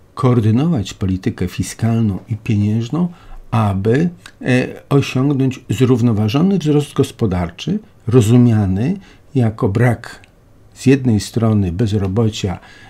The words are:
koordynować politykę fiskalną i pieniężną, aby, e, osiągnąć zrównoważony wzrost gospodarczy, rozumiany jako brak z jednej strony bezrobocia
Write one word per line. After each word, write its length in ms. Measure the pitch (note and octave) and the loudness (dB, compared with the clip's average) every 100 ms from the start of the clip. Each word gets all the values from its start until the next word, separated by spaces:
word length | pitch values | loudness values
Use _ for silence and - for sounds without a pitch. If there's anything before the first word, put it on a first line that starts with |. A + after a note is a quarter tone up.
| - | -16
koordynować 800 | - C3 A#2+ G#2+ A2 D#3+ D#3 F#2 | -2 2 2 2 2 2 0 -4
politykę 540 | - F#2+ F#2 - - F2+ | -6 -4 -2 -4 -4 -6
fiskalną 720 | - - - A2+ A2+ A2+ F#2 - | -6 -8 -4 -2 0 0 -2 -6
i 60 | G#2+ | -8
pieniężną, 720 | - G#2+ G#2 A2 A#2 D3+ F3 F3 - - - | -2 0 0 0 -2 -2 -4 -6 -18 -20 -6
aby, 580 | A2+ G#2 F#2+ G#2 B2+ F3 F3 - - | -2 0 0 0 2 0 -4 -16 -10
e, 260 | - B2+ B2+ - - | -2 0 -2 -6 -2
osiągnąć 760 | C#3+ B2 B2+ C#3 C#3 C3 B2 - | 0 0 0 0 0 -2 -4 -6
zrównoważony 880 | G2+ B2+ B2 A#2+ G#2 G#2+ A#2+ F#3 G3 | 0 2 4 2 2 0 2 2 2
wzrost 360 | D3+ D3 C#3+ | 2 0 0
gospodarczy, 880 | - C#3 - A2 F2+ F2 - - G#3 - - - | -2 -4 -2 -2 -2 -4 -6 -6 -6 -8 -14 0
rozumiany 880 | A#2+ G#2 B2 A#2+ G#2+ G2+ F#2 B2+ G3 - - - C#3 | 2 4 6 4 4 2 0 -2 -4 -10 -20 -8 -2
jako 340 | A#2 G#2+ A#2 | -2 0 -2
brak 500 | G2+ B2 A2+ - - - _ _ - - | 0 0 0 -6 -20 -20 _ _ -20 -20
z 120 | - - | -2 2
jednej 340 | C3+ B2+ G#2+ | 2 4 0
strony 520 | - - A2 G#2+ F#2+ | 0 -2 0 2 0
bezrobocia 880 | E2+ A2+ G#2+ F#2+ F#2+ A2+ G#2 G2+ F2 - - - | 0 -2 0 -2 0 -2 -2 -6 -6 -12 -20 -20